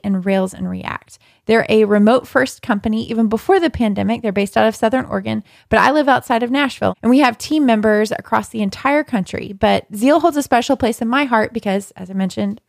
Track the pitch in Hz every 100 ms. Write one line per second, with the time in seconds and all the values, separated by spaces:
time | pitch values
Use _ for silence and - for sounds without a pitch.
0 | 208 190 190 190 190 180 180 185 - -
1 | _ - _ _ - 226 - 220 208 208
2 | 208 254 - 254 262 - - 202 226 220
3 | - 226 220 220 - 381 330 - 226 202
4 | 196 233 220 190 196 226 220 220 226 254
5 | - 196 214 220 - _ - 220 254 302
6 | 277 247 - 233 240 277 277 - - -
7 | 226 262 262 220 - 302 262 220 214 214
8 | 214 - - 220 202 220 196 - 269 294
9 | 294 220 180 - - 196 208 196 - 208
10 | 254 320 330 294 - 240 233 262 226 233
11 | 226 269 285 226 214 226 202 196 - -
12 | 185 190 190 - 202 220